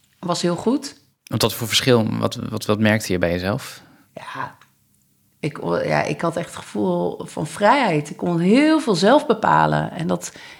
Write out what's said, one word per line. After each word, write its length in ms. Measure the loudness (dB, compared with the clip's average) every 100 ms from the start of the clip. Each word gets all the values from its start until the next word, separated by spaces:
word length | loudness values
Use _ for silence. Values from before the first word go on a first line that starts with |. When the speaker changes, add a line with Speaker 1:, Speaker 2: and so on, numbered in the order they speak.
| _ -10
Speaker 1:
Was 240 | -4 -2
heel 140 | -2 -2
goed. 400 | -2 -2 -4 -18 _ _
Speaker 2:
Want 180 | -6 -2
wat 120 | -2
voor 120 | -2 -4
verschil, 380 | 0 4 4 2 -2
wat, 160 | -4 -4 -8
wat, 140 | -6 -2
wat 120 | 2
merkte 340 | 2 2 0
je 60 | 0
bij 120 | 0
jezelf? 520 | 0 -2 -4 -6 -18 -20 _ _
Speaker 1:
Ja, 420 | -20 -16 -12 -12 -14 _ _ _ _ _ _ _ _
ik, 180 | -8 -6 -4 -2
ja, 180 | 0 -2
ik 180 | -2 -4
had 160 | -4 -4
echt 100 | -8
het 60 | -12
gevoel 640 | -10 -4 -2 0 -2 -6 -10
van 200 | -8 -8
vrijheid. 640 | 2 4 4 2 0 -2
Ik 60 | -6
kon 220 | -2 0
heel 420 | 4 6 6 2
veel 140 | 2
zelf 320 | 2 4 4 4
bepalen. 640 | 0 4 4 4 2 -2
En 160 | -6 -4
dat, 260 | -4 -6 -16 -20 -20